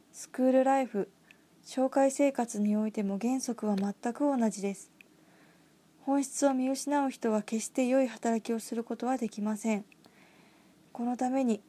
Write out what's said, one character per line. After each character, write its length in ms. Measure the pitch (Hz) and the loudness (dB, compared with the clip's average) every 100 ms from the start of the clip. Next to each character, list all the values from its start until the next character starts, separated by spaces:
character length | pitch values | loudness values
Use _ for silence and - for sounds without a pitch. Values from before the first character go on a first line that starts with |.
| _ | _
ス 160 | - - | -20 -12
ク 140 | - | 0
ー 100 | 254 | 4
ル 100 | 262 | 4
ラ 200 | 262 269 | 4 2
イ 40 | 262 | 0
フ、 220 | 202 - _ _ - _ _ | -2 -4 _ _ -20 _ _
紹 240 | - - 262 | -8 -2 0
介 220 | 277 269 | 4 2
生 220 | 269 285 | 4 2
活 280 | 269 233 208 | 2 -4 0
に 160 | 208 214 | 2 2
お 100 | 220 | 0
い 60 | |
て 100 | 214 | -2
も 160 | 196 196 | -2 -2
原 220 | 226 262 | -2 -2
則 260 | 254 233 214 | -2 -4 -2
は 100 | 196 | 0
全 180 | 202 - 240 | -2 -4 -6
く 120 | 233 | 0
同 260 | 285 262 220 | 0 2 0
じ 100 | 196 | 0
で 140 | 196 | -4
す。 160 | 196 - _ - _ _ - - _ _ _ _ _ | -6 -12 _ -20 _ _ -20 -20 _ _ _ _ _
本 200 | - 277 | -2 0
質 240 | 269 - 277 | 0 2 2
を 60 | |
見 160 | 262 254 | 2 0
失 380 | 269 277 285 269 | -2 0 0 0
う 40 | |
人 220 | - 233 | -2 0
は 80 | 214 | 0
決 240 | 208 220 | -2 -6
し 40 | - | -4
て 180 | - 247 | 0 2
良 160 | 269 | 4
い 60 | 254 | 2
働 340 | 226 240 226 | -2 -2 -2
き 100 | 226 | -2
を 80 | 226 | -6
す 140 | - | -4
る 100 | 226 | -8
こ 120 | 233 233 | -6 -6
と 100 | 240 | -2
は 100 | 262 | -2
で 140 | 220 | -4
き 100 | - | -4
ま 160 | 208 214 | -4 -2
せ 180 | 226 | -2
ん。 120 | 202 - - - - - - - _ _ _ _ | -2 -4 -18 -20 -20 -20 -20 -20 _ _ _ _
こ 100 | - 240 | -6 -4
の 100 | 247 | -2
た 140 | 254 | 0
め 140 | 269 | 2
に、 180 | 247 208 | 2 0